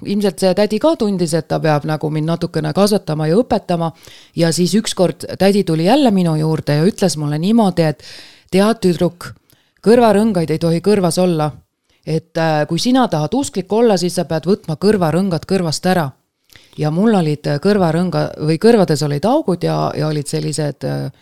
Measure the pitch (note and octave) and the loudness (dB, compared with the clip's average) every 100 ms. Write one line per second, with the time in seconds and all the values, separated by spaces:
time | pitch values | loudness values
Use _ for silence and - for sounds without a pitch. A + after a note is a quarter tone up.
0 | - G3+ G3+ - F#3+ F3+ G#3 G#3+ D4+ E4 | -6 -2 -2 0 0 2 0 2 0 0
1 | G#3 F#3 E3+ D#3+ - D#3 D#3 D3 D3+ D#3 | -2 -2 -2 -2 -2 -2 0 0 -2 -4
2 | D3+ D#3 D#3 E3+ E3+ D#3+ D3+ E3+ G3+ G3+ | -4 -2 -2 -2 -4 -4 -4 0 2 0
3 | - D#3 D#3 F#3 B3+ G#3+ - F3 E3 - | -2 -4 0 0 0 -2 -2 -4 -4 -8
4 | - - - D3+ E3 E3 F3+ G#3+ A3+ - | -20 -20 -12 -2 0 2 0 0 -2 0
5 | E3+ - - A2+ G3 G3+ F#3 D#3+ E3+ C#4+ | -2 -2 -10 0 2 2 2 0 2 4
6 | B3+ G3 F3 D#3 D#3 D#3 D3 D3 F3 - | 4 2 2 0 0 -2 0 2 2 2
7 | F#3+ D3 D3 D3+ F#3 A#3 G3 E3+ D#3+ B2 | -2 -2 -4 -2 2 2 2 2 0 -2
8 | - - - - - F#3 G#3 G#3+ F#3 - | -10 -20 -20 -20 -2 0 2 2 0 0
9 | E3+ - - - _ _ _ _ G3 B3 | -2 -4 -18 -18 _ _ _ _ 2 4
10 | A3+ G3 A3+ F#3 D#3 D#3 E3+ - G3 G#3 | 6 4 2 0 -2 -2 0 0 2 2
11 | F3 E3+ F#3 D#3+ D3+ - _ _ _ _ | 2 2 0 0 -2 -6 _ _ _ _
12 | - D#3 - E3 E3 D3+ D3 E3 B3 B3+ | -6 -6 -4 -2 0 0 0 -2 2 2
13 | A#3 D#3 D3+ C4 C#4+ F#3+ F3+ G#3+ A#3+ F#3 | 2 0 -2 -2 -4 -6 -4 2 2 2
14 | F3 F3+ D#3 D#3+ D#3+ G#3+ - D#3 G3 G#3+ | 0 -4 -4 -4 -2 -2 -2 -2 0 2
15 | E3 E3 G3 E3 - F#3+ E3+ - F#3 F#3 | 2 0 0 -4 -2 -2 -2 -2 0 0
16 | C#3 - _ _ _ - _ - D3+ E3 | -2 -8 _ _ _ -20 _ -6 -2 2
17 | A3+ G3+ D#3 D3 - C#3+ G3 G#3 E3+ E3 | 2 2 2 -2 -2 -2 0 2 2 0
18 | F3+ D3+ D3+ - D3+ D#3+ A3 A#3 F3 D3 | 0 -2 -4 -4 -2 2 4 4 2 0
19 | D3 C#3+ G3+ D4 C#4 F3 D#3+ D#3 D#3 - | -2 -2 0 0 0 -2 -2 -2 -4 -4
20 | D#3 D3+ C#3 D3+ D#3 D3+ D3 C#3+ C#3+ C#3+ | -4 -4 -6 -6 -4 -4 -6 -6 -6 -6
21 | C#3 - | -8 -12